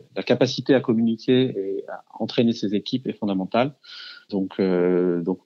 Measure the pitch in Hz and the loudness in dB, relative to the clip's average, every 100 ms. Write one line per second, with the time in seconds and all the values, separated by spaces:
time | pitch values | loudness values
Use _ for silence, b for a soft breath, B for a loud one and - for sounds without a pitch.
0 | - - - 123 123 - 131 131 - 113 | -10 -6 0 2 2 0 2 2 4 2
1 | 117 113 - 127 131 101 95 95 - - | 2 0 2 2 2 -2 -4 -6 -8 -14
2 | - - 110 - 117 113 104 101 - 131 | -16 -8 -4 2 2 0 -2 -2 -2 -4
3 | 107 - 104 95 95 117 135 - B B | -4 -6 -2 -2 0 0 0 -4 B B
4 | B B - 101 95 - 95 90 90 90 | B B -6 -4 -4 -2 0 2 2 2
5 | 90 85 85 92 | 2 0 -2 -4